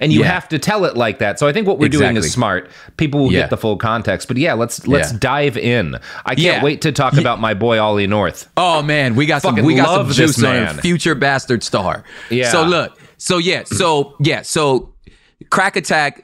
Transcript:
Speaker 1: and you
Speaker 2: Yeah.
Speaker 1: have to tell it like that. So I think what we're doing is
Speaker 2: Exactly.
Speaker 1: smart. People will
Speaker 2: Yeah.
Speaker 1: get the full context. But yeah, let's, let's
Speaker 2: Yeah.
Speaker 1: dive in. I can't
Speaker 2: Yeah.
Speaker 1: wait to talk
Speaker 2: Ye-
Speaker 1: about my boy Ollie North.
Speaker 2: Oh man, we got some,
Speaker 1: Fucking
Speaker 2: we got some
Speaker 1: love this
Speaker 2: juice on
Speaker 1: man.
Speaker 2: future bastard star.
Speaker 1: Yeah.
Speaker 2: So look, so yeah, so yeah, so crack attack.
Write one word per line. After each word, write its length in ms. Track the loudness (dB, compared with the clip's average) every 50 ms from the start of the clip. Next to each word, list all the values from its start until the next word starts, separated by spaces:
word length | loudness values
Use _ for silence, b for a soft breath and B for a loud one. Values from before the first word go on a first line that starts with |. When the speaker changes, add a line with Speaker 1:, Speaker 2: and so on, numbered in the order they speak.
Speaker 1:
and 120 | 0 2 4
you 80 | 4
Speaker 2:
Yeah. 60 | 4 4 2
Speaker 1:
have 160 | 0 -2 -4
to 100 | -4 -2
tell 260 | -2 0 0 0 0
it 100 | 0 0
like 240 | 0 0 0 0 0
that. 180 | -2 -2 0 0
So 80 | 0
I 60 | 0 0
think 160 | 0 0 0
what 100 | 2 2
we're 100 | 2 2
doing 280 | 2 2 2 2 2
is 80 | 0 0
Speaker 2:
Exactly. 20 | -2
Speaker 1:
smart. 400 | 0 0 0 0 0 -2 -4 B B B B B B
People 240 | -4 -2 0 0 2
will 120 | 2 2 2
Speaker 2:
Yeah. 100 | 2 0
Speaker 1:
get 80 | 0
the 60 | -2
full 200 | -2 -2 -2 -2
context. 500 | -2 -2 -2 -2 -2 -2 -2 -2 -2 -4
But 120 | -4 -4 -2
yeah, 160 | 0 0 0
let's, 320 | 0 -2 -2 -4 -6 -2 0
let's 240 | 0 0 0 -2 -2
Speaker 2:
Yeah. 60 | -2
Speaker 1:
dive 360 | -2 -2 0 0 0 -2 -2
in. 380 | -2 -2 0 0 0 0 -2 -6 -8 B B B B B
I 80 | -4 -2
can't 60 | 0
Speaker 2:
Yeah. 220 | 0 0 0 2 0
Speaker 1:
wait 160 | -2 -2 -2 -2
to 80 | -2
talk 240 | 0 0 0 2 2
Speaker 2:
Ye- 60 | 2
Speaker 1:
about 200 | 2 2 0 0
my 140 | -2 -2 -2
boy 240 | 0 0 2 2 2
Ollie 300 | 2 2 2 0 0 0
North. 400 | 0 0 0 -2 -4 -8 -14 -6 _
Speaker 2:
Oh 260 | 0 0 2 2 0 0
man, 320 | 0 0 0 0 0 0
we 100 | 0 2
got 140 | 2 0 0 0
some, 120 | 0 0
Speaker 1:
Fucking 100 | 2 2
Speaker 2:
we 100 | 4 4
got 100 | 4 4
some 100 | 2 2 2
Speaker 1:
love 100 | 0 0
this 80 | 2
Speaker 2:
juice 260 | 2 2 2 2 2 2
on 100 | 2 2
Speaker 1:
man. 260 | 0 -2 -2 -4 -2
Speaker 2:
future 360 | -2 0 0 0 0 0 0
bastard 480 | 0 0 0 0 0 -2 -2 -2 -2 -2
star. 400 | -2 -4 -2 -2 -2 -4 -6 B B B B B B
Speaker 1:
Yeah. 220 | -2 0 0 2
Speaker 2:
So 140 | 2 2 2
look, 340 | 2 2 0 -2 -4 -8 B B B B -8
so 200 | -4 -2 0 0
yeah, 240 | 0 0 -2 -2 -4
so 480 | -4 -4 0 0 2 2 0 0 -2 -4 -2
yeah, 220 | -2 0 0 -2 -4
so 500 | -4 -2 0 2 2 2 0 -2 -4 -12 _ _ b b b b b b _ -8 -4
crack 260 | 0 0 0 0 0
attack. 420 | -2 -2 0 0 0 0 0 -2 -4